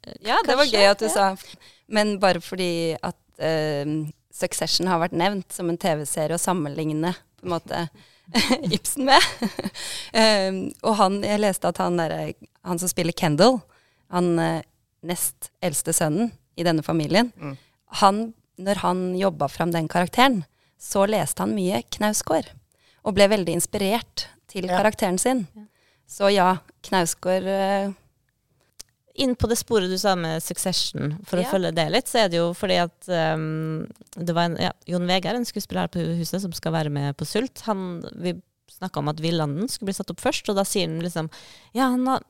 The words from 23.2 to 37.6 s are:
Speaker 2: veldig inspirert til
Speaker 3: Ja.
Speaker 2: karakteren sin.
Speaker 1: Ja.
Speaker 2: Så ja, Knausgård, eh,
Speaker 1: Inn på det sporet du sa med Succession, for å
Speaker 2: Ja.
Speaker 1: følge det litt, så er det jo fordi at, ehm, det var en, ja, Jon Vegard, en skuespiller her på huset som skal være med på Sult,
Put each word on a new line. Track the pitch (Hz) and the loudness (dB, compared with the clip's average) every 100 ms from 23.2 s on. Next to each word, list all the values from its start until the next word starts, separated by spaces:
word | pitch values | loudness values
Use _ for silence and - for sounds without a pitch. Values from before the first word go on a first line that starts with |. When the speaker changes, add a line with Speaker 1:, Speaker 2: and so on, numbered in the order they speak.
| 196 | 6
Speaker 2:
veldig | 214 170 165 | 6 0 -2
inspirert | - 208 196 226 - - - _ _ | -4 -2 0 -2 -4 -12 -12 _ _
til | 190 180 | -8 -2
Speaker 3:
Ja. | 180 | 2
Speaker 2:
karakteren | 214 214 202 180 | 2 2 -2 0
sin. | 247 254 180 214 | 0 0 -4 -12
Speaker 1:
Ja. | 214 _ _ _ _ | -20 _ _ _ _
Speaker 2:
Så | - 196 | 0 4
ja, | 202 180 185 - _ | 6 4 2 -4 _
Knausgård, | - 190 170 - 180 185 190 | -2 0 0 -2 0 0 0
eh, | 196 196 196 196 196 _ _ _ _ _ _ _ _ - _ _ - | 0 0 0 -2 -6 _ _ _ _ _ _ _ _ -20 _ _ -2
Speaker 1:
Inn | 262 247 | 0 2
på | 220 | 0
det | 233 | 0
sporet | - 226 185 | 2 2 2
du | 185 | 0
sa | 202 185 | 2 2
med | 165 160 | 0 -2
Succession, | - 175 190 175 - - 139 156 | -4 -4 -2 -2 -2 -4 -4 -6
for | - 180 | -4 -2
å | |
Speaker 2:
Ja. | 180 | 0
Speaker 1:
følge | 196 170 165 | 0 0 0
det | 156 | 2
litt, | 202 - | 0 0
så | 240 202 | 2 2
er | |
det | 170 | 2
jo | 170 | 0
fordi | 175 196 180 | 0 0 2
at, | 175 _ - | 2 _ -4
ehm, | 175 160 160 156 156 160 160 - - - - | 0 0 0 -2 -4 -4 -4 -8 -12 -18 -8
det | 170 | -2
var | 170 170 | 0 0
en, | 165 | 0
ja, | 185 - - | -4 -6 -4
Jon | 175 175 | -2 0
Vegard, | 190 175 233 | 0 0 -2
en | 240 | -4
skuespiller | - - 180 | -6 -6 -4
her | 170 | -2
på | 175 160 170 | -2 -2 -2
huset | 160 185 | -2 -4
som | 196 | -4
skal | 160 160 | -6 -2
være | 160 151 | -2 0
med | 143 143 143 | -2 -2 -4
på | |
Sult, | 151 208 254 - | -2 -2 -2 -6